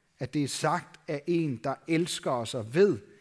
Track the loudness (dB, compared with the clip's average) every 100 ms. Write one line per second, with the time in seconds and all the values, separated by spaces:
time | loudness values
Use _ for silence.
0 | _ _ -6 -4 -2 -2 0 0 -4 -14
1 | -8 -6 0 0 0 -2 -4 -6 0 0
2 | 0 -2 -2 -2 -2 -6 -2 4 4 4
3 | -6 -20